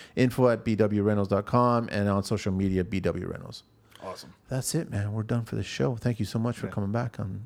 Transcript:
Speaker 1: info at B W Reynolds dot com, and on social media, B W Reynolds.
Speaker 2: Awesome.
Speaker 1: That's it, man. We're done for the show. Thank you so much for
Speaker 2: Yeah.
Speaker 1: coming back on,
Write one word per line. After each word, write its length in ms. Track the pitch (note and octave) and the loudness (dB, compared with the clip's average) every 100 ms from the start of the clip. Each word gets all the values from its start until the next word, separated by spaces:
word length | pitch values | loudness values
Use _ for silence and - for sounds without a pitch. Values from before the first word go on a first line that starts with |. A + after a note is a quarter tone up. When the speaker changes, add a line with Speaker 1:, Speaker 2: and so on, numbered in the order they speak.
| - - | -6 2
Speaker 1:
info 340 | B2+ B2+ B2+ | 2 4 4
at 140 | A2 - | 4 2
B 100 | G#2+ | 2
W 280 | G#2+ G#2 | 4 4
Reynolds 260 | G2+ G#2 G2 | 4 2 2
dot 160 | G2 G#2 | 0 2
com, 420 | B2 B2 A#2+ A2+ | 4 4 2 0
and 180 | G2+ G2+ | 0 2
on 140 | G2+ | 0
social 280 | - G#2+ G#2 | 0 -2 0
media, 200 | F#2+ G2 F#2+ | 0 2 2
B 160 | F2+ G2 | 0 0
W 260 | F2 F2+ F2+ | -2 -2 -6
Reynolds. 360 | F2 F2 - - _ _ - | -8 -12 -16 -20 _ _ -16
Speaker 2:
Awesome. 300 | F#2+ - - - - | -14 -14 -16 -20 -6
Speaker 1:
That's 240 | C3 - | -4 -2
it, 160 | D#3 - | -4 -2
man. 240 | G#2+ G#2 | -2 -2
We're 80 | A2 | -2
done 200 | G#2+ A#2+ A2+ | 0 -2 -2
for 100 | A2 | -4
the 80 | |
show. 320 | G#2 - C3+ A#2 | -4 -2 0 0
Thank 240 | B2 A#2+ | -2 0
you 60 | G#2 | -2
so 140 | A2+ | 0
much 180 | A#2 A#2 | -2 -2
for 80 | G2+ | -4
Speaker 2:
Yeah. 40 | |
Speaker 1:
coming 200 | G2 G2 | -4 -2
back 280 | A2 A#2+ - | -2 -2 -6
on, 220 | G#2 G2+ | -8 -8